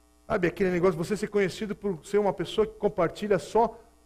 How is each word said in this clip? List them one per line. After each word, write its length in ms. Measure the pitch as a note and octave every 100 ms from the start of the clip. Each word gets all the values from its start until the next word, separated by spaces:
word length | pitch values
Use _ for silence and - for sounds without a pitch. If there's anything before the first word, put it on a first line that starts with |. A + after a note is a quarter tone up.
| _ _ -
Sabe 220 | G#3 F3+
aquele 240 | E3+ F#3
negócio, 260 | F3+ F#3 D#3+
você 200 | E3 G#3
ser 100 | G#3
conhecido 480 | G#3 F#3+ - G#3+ -
por 300 | G3+ E3 -
ser 120 | G3+
uma 140 | G3+
pessoa 340 | - E3 - G#3+
que 100 | -
compartilha 600 | G3+ - D#3+ - G#3 F#3
só 400 | - G#3+ A3+ - - _